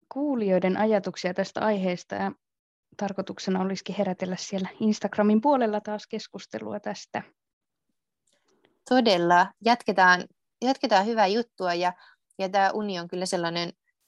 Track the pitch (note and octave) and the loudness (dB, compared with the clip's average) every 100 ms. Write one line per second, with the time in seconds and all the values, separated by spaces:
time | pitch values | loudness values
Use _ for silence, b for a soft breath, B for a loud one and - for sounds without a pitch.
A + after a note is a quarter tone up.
0 | _ C4+ D4 B3+ G3+ F#3 F#3 F#3 A3 G#3 | _ -6 -4 -2 2 2 2 2 2 2
1 | F#3+ - F3+ F#3 F#3+ - G#3+ G#3 F#3 F3+ | 0 -6 -4 -4 -4 -2 0 0 -2 -4
2 | - G3 G3 - _ _ _ _ _ - | -6 -6 -6 -6 _ _ _ _ _ -8
3 | G3+ G3 F#3+ - - F#3 F#3+ F#3 - F#3 | -6 -6 -8 -8 -2 -2 -2 -4 -6 -4
4 | F#3+ F#3 F#3 F#3 - F#3+ F#3+ - A3 G#3+ | -2 -2 -6 -8 -8 -6 -6 -2 0 0
5 | G3+ - G#3 A3 C#4+ C#4 A3+ G#3 G#3+ G#3+ | -2 0 2 4 4 2 2 -2 -6 -10
6 | - A3 - G3 - - G#2+ - G#2+ G2+ | -10 -12 -12 -16 -12 -12 -8 -8 -8 -12
7 | - A2 - _ _ _ _ _ _ _ | -10 -12 -12 _ _ _ _ _ _ _
8 | _ _ _ _ _ _ _ _ - B3+ | _ _ _ _ _ _ _ _ 0 2
9 | A3+ F3 E3+ F3 F#3+ - A3 A#3+ - F#3+ | 4 4 6 6 4 0 0 2 0 4
10 | F#3 F3+ - _ _ _ B3 C4 C4+ G3 | 6 6 0 _ _ _ -2 -2 2 2
11 | G#3 A3+ F#3+ G#3+ A#3 - F3+ F3 F3+ F3+ | 2 2 2 2 -4 -6 -4 0 -2 -4
12 | b b _ - F#3+ G3 G3 G#3+ G#3 F3+ | b b _ -8 -2 2 2 0 -4 -6
13 | F3 F3+ F#3 F3+ E3+ E3+ E3+ - _ _ | -6 -6 -4 -2 -2 -4 -6 -10 _ _